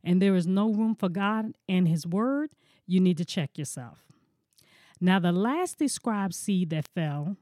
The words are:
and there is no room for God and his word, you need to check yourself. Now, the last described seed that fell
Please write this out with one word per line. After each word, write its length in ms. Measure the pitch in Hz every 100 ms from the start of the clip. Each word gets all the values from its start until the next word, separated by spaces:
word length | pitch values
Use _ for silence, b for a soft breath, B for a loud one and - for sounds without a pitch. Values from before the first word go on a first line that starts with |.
and 160 | - 185
there 160 | 196
is 120 | 185 170
no 240 | 190 220
room 240 | 214 220
for 140 | 220 190
God 440 | 170 202 220 220 - -
and 180 | 185 175
his 200 | 165 170
word, 440 | 190 240 277 302 _ b b -
you 120 | 185
need 180 | 185 160
to 80 |
check 320 | 175 - 143 -
yourself. 420 | 143 - 120 - _ _ _ _ _ _ b b b b
Now, 200 | 180 185
the 120 | 175
last 460 | 175 220 311 359 -
described 560 | 294 - 240 208 196
seed 360 | - - 190 175
that 160 | 160 -
fell 420 | - 156 143 151 196